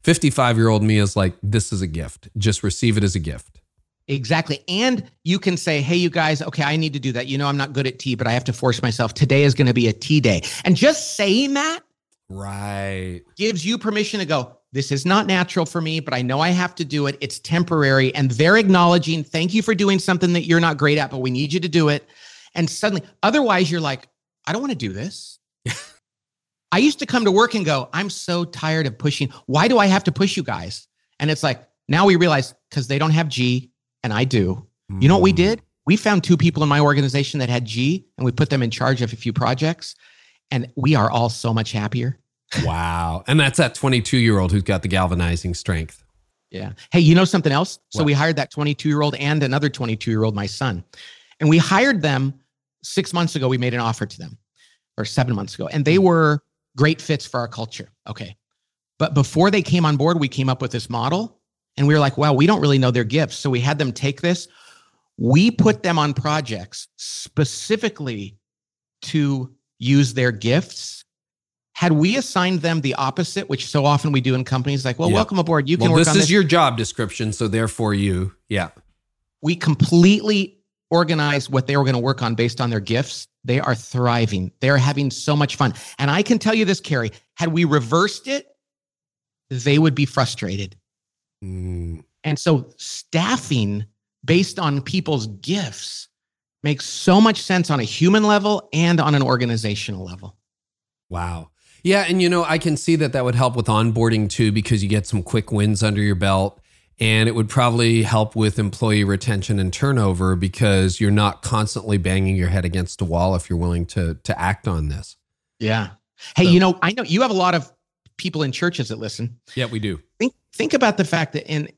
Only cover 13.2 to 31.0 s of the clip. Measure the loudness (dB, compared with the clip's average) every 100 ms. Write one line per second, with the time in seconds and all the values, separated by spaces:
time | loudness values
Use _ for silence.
13.2 | _ -4 -4 -2 -4 -4 -2 -2 -4 -4
14.2 | -2 -2 -4 _ _ -8 -4 -2 2 2
15.2 | 2 0 0 -2 -4 -4 -4 -6 -4 -4
16.2 | -2 0 0 0 -2 -6 -6 -2 -2 -4
17.2 | -10 -10 -4 -2 0 2 4 4 2 2
18.2 | 0 4 4 6 6 6 6 4 2 -4
19.2 | -4 -2 0 0 0 0 2 2 0 0
20.2 | 2 0 2 2 2 2 2 2 -2 -4
21.2 | -4 -2 -2 -2 0 2 2 0 _ _
22.2 | -20 -20 _ -4 -4 -2 -4 -4 -8 _
23.2 | 0 2 2 2 0 -2 -4 -6 -12 _
24.2 | _ _ -6 -6 -4 -6 -6 -8 -10 -12
25.2 | -20 -20 _ _ -10 -10 -14 _ _ _
26.2 | _ _ _ _ _ 2 2 0 -4 0
27.2 | 2 4 2 0 -2 -2 -4 -6 -6 -8
28.2 | -4 -4 -4 -6 -2 -2 -2 -2 -4 -2
29.2 | -6 -8 -2 2 4 4 4 2 0 -2
30.2 | -2 -2 -6 -8 -10 -14 _ _